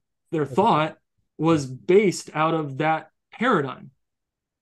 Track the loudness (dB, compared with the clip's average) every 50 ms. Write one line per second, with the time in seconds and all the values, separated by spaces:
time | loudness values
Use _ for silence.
0 | _ _ _ _ _ -8 -4 -4 -4 -2 0 0 2 4 4 2 0 -2 -4 _
1 | _ _ _ _ _ _ _ -4 0 0 0 0 0 -6 -10 -10 -2 2 4 4
2 | 4 4 0 -4 -8 -10 -4 -2 -2 0 0 -2 -4 -6 -6 -2 -2 0 0 -2
3 | -4 -10 _ _ _ _ -8 -4 -2 0 0 0 0 -4 -8 -14 -18 -20 _ _
4 | _ _ _ _ _ _ _ _ _ _ _ _